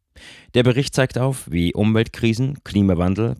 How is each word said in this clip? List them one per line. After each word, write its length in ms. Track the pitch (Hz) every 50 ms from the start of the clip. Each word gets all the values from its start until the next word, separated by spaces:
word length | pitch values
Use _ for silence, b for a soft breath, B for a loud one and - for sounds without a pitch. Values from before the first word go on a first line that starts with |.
| _ _ _ B B B B B B B -
Der 100 | 123 123
Bericht 320 | 127 117 131 139 - -
zeigt 220 | - 131 123 - 117
auf, 340 | 127 135 131 - - -
wie 220 | 73 87 85 85 -
Umweltkrisen, 880 | - 104 110 110 110 117 - - - - 113 113 113 131 135 143 - -
Klimawandel, 720 | - - 101 101 95 90 82 87 90 95 95 113 117 127 -